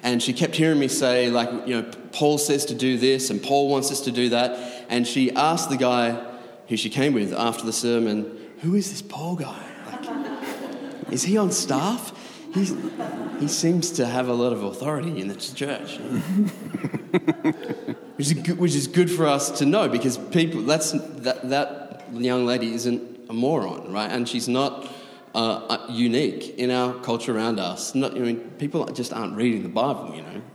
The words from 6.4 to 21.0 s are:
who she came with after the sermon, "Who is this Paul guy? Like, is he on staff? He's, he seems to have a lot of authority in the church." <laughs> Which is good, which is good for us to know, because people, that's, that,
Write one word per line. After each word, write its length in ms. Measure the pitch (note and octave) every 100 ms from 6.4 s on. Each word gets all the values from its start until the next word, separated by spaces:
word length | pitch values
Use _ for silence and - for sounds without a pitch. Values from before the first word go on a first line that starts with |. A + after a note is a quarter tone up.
| - - -
who 80 | A2
she 120 | A2
came 260 | A#2 C#3
with 180 | B2+ G2+
after 340 | - A#2 A2+ A2+
the 60 |
sermon, 640 | A2 A#2+ A#2+ A2+ G#2+ G#2+ - - -
"Who 160 | D#3+ G3+
is 140 | F#3
this 120 | -
Paul 320 | - - D#3+
guy? 260 | F3 D3 - - - -
Like, 1200 | - - C4+ E4+ C4+ - - C4+ - - - -
is 120 | B2+
he 120 | C#3+ G#3+
on 140 | G3
staff? 600 | - - C3+ F3 A#3+ - - - - D#4
He's, 240 | F#3+ F#3+ - - - F3 - - -
he 80 | D3
seems 420 | - E3+ F3 -
to 140 | - A#2+
have 220 | B2+ B2
a 60 |
lot 180 | A#2+ B2
of 100 | A2
authority 580 | G2+ - C3+ D3+ E3 D#3+
in 60 | F#2+
the 80 |
church." 640 | G3 - B2+ C#3 B2+ - -
<laughs> 2250 | - B2+ D#3 F#3 G3+ - - - - - - - - - D#3+ D3+ - - - - - -
Which 120 | C#3+
is 60 |
good, 240 | D#3 E3+ E3+
which 180 | F3 C#3+
is 100 | B2+
good 240 | E3+ F3
for 160 | E3+ D#3+
us 320 | C#3 C#3 -
to 80 | C#3+
know, 220 | G3 D#3
because 280 | A#2+ C#3 A#2
people, 460 | - F3 E3 E3
that's, 300 | A2+ D#3+ D#3+
that, 580 | D3